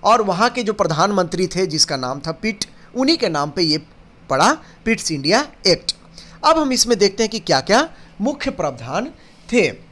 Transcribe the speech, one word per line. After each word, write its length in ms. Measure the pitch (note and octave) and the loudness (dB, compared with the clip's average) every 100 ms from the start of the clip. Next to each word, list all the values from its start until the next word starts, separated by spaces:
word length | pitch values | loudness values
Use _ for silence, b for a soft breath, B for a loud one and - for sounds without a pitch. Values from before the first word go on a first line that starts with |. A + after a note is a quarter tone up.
और 180 | F#3+ A#3 | 4 2
वहाँ 280 | G3+ F3+ A#3 | 2 0 0
के 140 | B3 | 0
जो 100 | G#3+ | -4
प्रधानमंत्री 720 | G#3 F3 D3+ F#3+ G3+ F3 F3 F3+ | -2 -2 2 2 2 -2 -2 -2
थे 200 | F3 F#3 | -2 -2
जिसका 300 | D#3 - C#3 | 0 -2 -2
नाम 220 | B2+ C#3 | -6 -8
था 120 | D#3+ | -8
पिट, 340 | D#3+ A3 G#3 - b b B3 | -6 -6 -6 -10 b b -2
उन्हीं 220 | C4 E4 | 0 2
के 120 | G#3+ | 0
नाम 200 | D3+ D3 | -2 -4
पे 120 | D3 | -2
ये 160 | E3 D3+ - - - - - | 0 -2 -4 -20 -20 -20 -4
पड़ा 280 | C3+ F#3 D#4 B B - | 2 4 2 B B -2
पिट्स 260 | A3 - | -2 -2
इंडिया 360 | D3+ C#3 G#3+ D4 - G3 | -6 0 0 0 -4 0
एक्ट। 280 | E3+ - - - B B B D4 | 0 -2 -12 -14 B B B 2
अब 120 | D#4+ | 2
हम 140 | D4 | 2
इसमें 280 | B3+ A#3 A3+ | 0 0 2
देखते 240 | G3+ G3 | 2 2
हैं 60 | A3 | -2
कि 100 | A3 | -2
क्या-क्या 500 | - C#3+ C3+ G#3+ D#4+ B B B | 0 0 2 2 0 B B B
मुख्य 300 | G#3+ C#4+ - | -4 -2 -6
प्रावधान 560 | - D#3 B2 A#2 D#3 C4 - b b - | -4 -6 -6 -8 -6 -6 -12 b b -2
थे। 180 | A#3+ D#3+ F2 - | 2 2 -2 -16